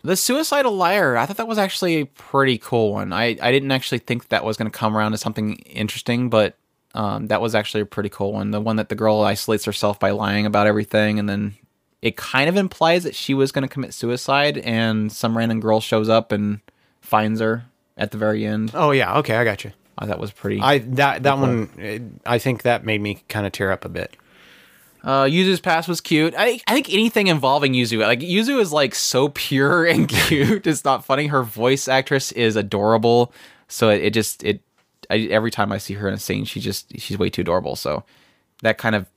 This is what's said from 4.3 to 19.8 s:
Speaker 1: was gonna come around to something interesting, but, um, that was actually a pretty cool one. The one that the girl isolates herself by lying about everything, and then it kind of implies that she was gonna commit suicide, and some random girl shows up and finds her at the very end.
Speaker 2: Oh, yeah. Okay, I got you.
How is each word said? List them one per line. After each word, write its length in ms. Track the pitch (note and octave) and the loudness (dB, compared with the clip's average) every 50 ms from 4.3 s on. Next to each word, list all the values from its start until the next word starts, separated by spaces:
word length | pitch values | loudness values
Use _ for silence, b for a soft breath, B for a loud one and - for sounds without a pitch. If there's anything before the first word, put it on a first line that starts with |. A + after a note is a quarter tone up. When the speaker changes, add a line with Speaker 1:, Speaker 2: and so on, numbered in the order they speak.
| A2+ - - | -2 0 0
Speaker 1:
was 120 | A2 G#2+ | -2 -4
gonna 140 | - A2+ A2 | -2 -4 -6
come 260 | - - A2+ G#2+ G#2+ | -4 -2 -2 0 0
around 160 | G#2+ G#2+ G#2+ | 0 0 0
to 60 | A2 G#2+ | -2 -4
something 360 | - A#2 G#2+ - G#2+ G#2+ F#2+ | -4 -6 -4 -4 -4 -4 -6
interesting, 720 | - - - - - A2 G#2+ - - - - A#2+ A#2+ B2+ A#2+ | -8 -14 -14 -6 -6 -6 -4 -6 -8 -4 -2 -2 0 0 2
but, 260 | A#2 G#2+ G#2 F#2 - _ _ _ _ _ _ _ - | 4 4 4 2 -2 _ _ _ _ _ _ _ -8
um, 320 | A#2+ G#2+ G2+ G#2 G#2+ G#2+ G#2 | -6 -4 -4 -4 -6 -2 -2
that 120 | G#2+ F2+ | 0 0
was 140 | G#2+ A2+ A2 | 0 0 0
actually 260 | G#2+ G#2 - - G#2+ | 0 -2 0 -4 -4
a 60 | G#2 | -4
pretty 220 | G2+ - - G2+ G2+ | -4 -6 -6 -6 -6
cool 240 | - - G2+ G2+ | -4 -4 -4 -4
one. 200 | G#2 G2+ G2+ G#2 | -4 -4 -4 -4
The 80 | G#2 G#2 | -4 -2
one 160 | G#2+ A2+ A2 | -2 -2 -2
that 120 | A2 G#2+ _ | -2 -2 _
the 60 | A2 | -4
girl 280 | - G#2+ A2 G#2+ A2 | 0 2 4 4 4
isolates 420 | G#2+ G2 G#2 G#2 - - A2 G#2 - | 4 2 2 0 0 0 -2 0 0
herself 340 | G#2+ G2 - - G#2 G2+ - | -4 -2 0 0 0 0 2
by 120 | - - | 0 0
lying 360 | G2+ G#2 A2 G2 G2+ G#2 G#2 | 0 0 -2 0 0 0 0
about 200 | G#2+ G#2 G#2 G#2 | 2 2 4 4
everything, 520 | G#2+ G#2 G#2+ G#2+ - - G#2+ G#2+ G#2+ G#2+ G#2+ | 4 2 2 -2 0 2 2 2 2 0 0
and 100 | G#2 G#2 | -2 -2
then 260 | G2+ G2+ G#2 G2+ G#2 _ _ _ _ _ _ _ _ _ | -4 -4 -4 -6 -8 _ _ _ _ _ _ _ _ _
it 140 | - A#2 - | -4 -4 -4
kind 320 | - - - - C3 C#3+ D#3+ | -4 -10 -2 0 2 2 2
of 80 | F3+ | 2
implies 460 | G3+ F#3+ F#3 - - E3+ E3 E3+ F3+ F3 | 0 0 -2 -2 0 2 4 4 2 0
that 100 | C#3+ - | -4 -8
she 180 | - - - C#3 | -8 -4 -2 0
was 160 | C3+ C3+ C3+ | 0 0 0
gonna 180 | - C#3 C3+ C3 | 0 -4 -4 -4
commit 260 | - C#3+ B2+ - - | -6 -8 -8 -8 -8
suicide, 640 | - - A#2 B2 B2 - - C#3 C#3+ C#3+ D3 C#3+ D3 | -6 -4 -4 -4 -4 -2 -2 0 2 2 0 -2 -4
and 520 | - A#2+ A2+ A2+ A2+ A2+ A2 A2 G#2+ G#2+ | -4 -2 0 0 0 0 0 0 -2 -4
some 260 | - - - A2+ A2+ | -4 -4 -2 -2 0
random 220 | A2+ A2+ A2+ A2+ A2 | 0 0 0 -2 -2
girl 200 | G#2+ A2 A2 A2 | 2 2 2 2
shows 280 | A2 - A#2+ A2 G#2+ A2 | 2 0 0 0 2 4
up 220 | A2 A2+ A2 _ | 2 2 2 _
and 300 | G#2+ G#2 G#2 G#2 G#2 G#2 _ b b b b b b b | -2 0 0 -2 -2 -6 _ b b b b b b b
finds 400 | - - - G#2+ G#2+ G#2+ A2 A2 | -4 0 2 2 2 2 0 0
her 240 | A2+ A2 A2+ A#2+ A#2+ - _ _ _ _ _ | 0 0 0 -2 -6 -14 _ _ _ _ _
at 160 | - G#2+ G#2 | -8 -6 -6
the 60 | - G#2+ | -4 -2
very 260 | G#2+ G#2+ G#2+ A2 G#2+ | 0 0 0 0 -2
end. 240 | G#2 G#2+ G#2+ A2 A2 A#2+ | -2 -2 -2 -4 -4 0
Speaker 2:
Oh, 180 | E3 E3 D3 | 0 2 4
yeah. 240 | C#3 C3+ A2+ F2+ G2+ D3 | 4 2 2 2 0 0
Okay, 160 | D3 - A2 | 0 2 0
I 80 | A2+ A#2+ | 2 2
got 200 | A2 G2+ - - | 0 0 -4 -10
you. 80 | G#2+ - _ | -16 -18 _